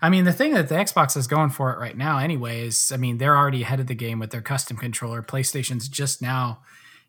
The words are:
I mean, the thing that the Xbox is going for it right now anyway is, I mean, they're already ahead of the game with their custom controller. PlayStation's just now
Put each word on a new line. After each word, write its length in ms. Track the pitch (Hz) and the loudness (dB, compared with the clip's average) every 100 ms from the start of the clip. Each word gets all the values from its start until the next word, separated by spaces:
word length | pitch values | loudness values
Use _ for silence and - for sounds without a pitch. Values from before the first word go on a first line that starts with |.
I 80 | 165 | 4
mean, 160 | 185 | 6
the 80 | 180 | 4
thing 220 | - 302 | 4 4
that 140 | 240 147 | 2 2
the 60 | |
Xbox 440 | 160 208 180 143 143 | 0 2 2 2 2
is 80 | 123 | 0
going 240 | 151 151 | 2 2
for 200 | 135 131 | 0 -2
it 60 | 123 | -2
right 180 | 120 117 | -8 -4
now 220 | 147 143 | -2 0
anyway 480 | 170 147 120 117 117 | 0 -2 -4 -6 -2
is, 240 | 110 - | -2 -2
I 40 | 131 | 0
mean, 220 | 123 117 | -2 2
they're 180 | 139 143 | 4 6
already 260 | 143 127 | 6 2
ahead 180 | 117 135 | -2 -2
of 60 | 127 | -2
the 80 | |
game 240 | 113 117 113 | -4 -4 -6
with 120 | 110 | -6
their 100 | 117 | -8
custom 380 | 110 135 - 110 | -4 -4 -4 -6
controller. 440 | 123 110 117 117 | -6 -6 -6 -8
PlayStation's 640 | 113 135 127 143 123 123 131 | -6 -2 -2 -2 -4 -4 -6
just 360 | 139 139 - | -4 -4 -2
now 380 | 123 131 120 113 _ - - - | -2 -2 -2 -6 _ -20 -20 -20